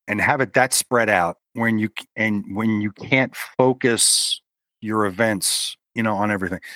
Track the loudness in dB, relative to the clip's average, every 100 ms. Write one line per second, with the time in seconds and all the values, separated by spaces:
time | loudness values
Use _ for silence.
0 | -6 0 2 2 2 2 2 0 0 0
1 | 4 2 2 -4 _ -4 0 0 -2 -6
2 | -12 -4 -2 -2 -4 -2 0 0 -2 -6
3 | -2 0 0 -6 -6 2 2 2 0 2
4 | 2 2 -2 -6 _ _ _ _ -4 0
5 | 0 2 0 0 -2 -4 -6 -10 _ -4
6 | -2 0 -2 -2 -4 -6 -12